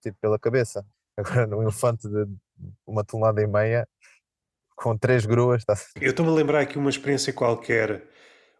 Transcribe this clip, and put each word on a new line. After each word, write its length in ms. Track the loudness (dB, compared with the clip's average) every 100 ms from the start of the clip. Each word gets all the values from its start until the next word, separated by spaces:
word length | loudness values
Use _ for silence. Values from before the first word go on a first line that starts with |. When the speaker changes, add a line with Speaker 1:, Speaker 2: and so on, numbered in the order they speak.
Speaker 1:
tipo, 160 | -10 -4
pela 160 | -2 0
cabeça. 480 | 0 0 -2 -6 -12 _ _ -10
Agora, 400 | -2 0 0 0
um 60 |
elefante 480 | -2 0 -2 -2 -4
de 160 | -4 -4 -8 _ _ -20 -20 -8
uma 200 | -6 -4
tonelada 360 | 0 0 2
e 60 | 0
meia, 400 | 2 0 0 -4 _ _ _ _ _ _ _ _ -8
com 220 | -4 0
três 280 | 2 2 4
gruas, 380 | 2 4 2
tá? 120 | 0 -2 -2 -4
Speaker 2:
Eu 80 | -4
estou-me 200 | 0 2
a 40 | 4
lembrar 240 | 4 2
aqui 180 | 0 0
uma 120 | 0
experiência 420 | 0 -2 -2 -2
qualquer, 720 | 0 0 0 0 0 2 -2 -8 _ -20 -20 _ _